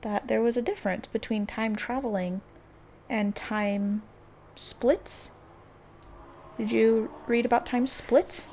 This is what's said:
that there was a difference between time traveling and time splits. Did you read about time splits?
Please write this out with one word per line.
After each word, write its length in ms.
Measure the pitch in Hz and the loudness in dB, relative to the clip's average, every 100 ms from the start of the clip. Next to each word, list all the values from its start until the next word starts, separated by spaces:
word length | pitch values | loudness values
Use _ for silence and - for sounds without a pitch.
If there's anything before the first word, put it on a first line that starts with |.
that 260 | 220 208 - | 0 -2 0
there 140 | 220 | 2
was 140 | 233 240 | 2 2
a 60 | |
difference 440 | 240 403 202 185 - | -2 -2 -2 -4 -4
between 400 | 220 - 220 202 | -8 -2 -2 -2
time 280 | - 220 208 | -2 -2 -2
traveling 680 | - 247 269 202 180 185 - - - - - - - | -4 -4 -2 -2 -2 -6 -10 -20 -20 -20 -20 -20 -6
and 260 | 226 208 | -2 0
time 680 | 202 - 214 208 202 202 208 - - - - - - | -2 -4 -2 0 0 0 -2 -6 -20 -20 -20 -20 -10
splits. 760 | - - 240 349 - - - - - - - - - - - - - - - - | -8 0 2 2 0 -6 -6 -12 -20 -20 -20 -20 -20 -20 -20 -20 -20 -20 -20 -8
Did 120 | 220 | 0
you 400 | 226 226 226 220 - - | 4 6 6 0 -8 0
read 180 | 233 240 | 2 4
about 200 | 233 - | 2 2
time 200 | 247 254 | 0 0
splits? 640 | - - 247 - - - | -2 4 4 4 -4 4